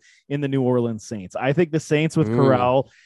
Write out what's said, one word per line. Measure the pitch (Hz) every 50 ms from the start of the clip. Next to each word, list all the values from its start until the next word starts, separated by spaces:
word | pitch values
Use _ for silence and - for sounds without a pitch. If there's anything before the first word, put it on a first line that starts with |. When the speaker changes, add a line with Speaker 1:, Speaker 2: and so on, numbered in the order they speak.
| _ _ _ _ _ -
Speaker 1:
in | 143 143
the | 143 135
New | 135 135
Orleans | 127 123 127 123 117 117 113 110 -
Saints. | - 120 104 92 87 -
I | - 120 131
think | 143 160 180 156 151
the | 156
Saints | - - 156 151 156 160 -
with | 160 151 107
Speaker 2:
Mm. | 113 123
Speaker 1:
Corral | 139 135 131 123 123 123 127 135 131 - _ _ _